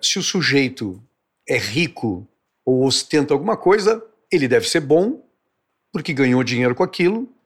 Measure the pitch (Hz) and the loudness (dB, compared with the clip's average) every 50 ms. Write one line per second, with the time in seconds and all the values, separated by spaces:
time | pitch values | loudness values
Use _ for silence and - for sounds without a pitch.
0 | - - - 196 160 - - 185 147 139 139 139 135 127 127 - 117 98 92 101 | -4 -4 -2 -2 -4 -2 -2 -2 0 2 2 2 2 0 -2 -6 -8 -8 -8 -10
1 | - _ _ _ _ _ _ _ _ - 135 117 101 104 107 156 175 - - - | -16 _ _ _ _ _ _ _ _ -4 -4 -2 -2 -4 -2 -2 -2 -2 -4 -6
2 | - 110 92 90 101 - _ _ _ _ _ _ - 127 131 127 131 135 127 - | -6 -6 -6 -6 -10 -16 _ _ _ _ _ _ -2 0 0 2 2 0 0 -2
3 | - - - 151 139 147 151 135 151 214 - - - 180 202 220 190 214 226 220 | -2 0 0 0 2 2 0 0 0 -2 -2 0 2 2 4 4 4 2 0 0
4 | - - _ _ _ - - 170 135 123 123 117 113 - - 165 147 135 151 165 | -4 -14 _ _ _ -2 0 0 2 2 2 2 2 0 -2 -2 2 2 2 2
5 | 190 226 311 - _ _ _ _ _ _ _ _ _ _ _ _ _ _ - 175 | 2 0 -4 -8 _ _ _ _ _ _ _ _ _ _ _ _ _ _ -10 -8
6 | 147 - 151 131 135 127 123 127 127 113 123 120 127 123 123 - 185 180 - - | -6 -4 -2 0 2 2 2 2 0 0 -2 0 0 0 0 0 -2 -2 -2 0
7 | 175 175 208 226 262 - _ _ _ | 0 0 0 -2 -6 -10 _ _ _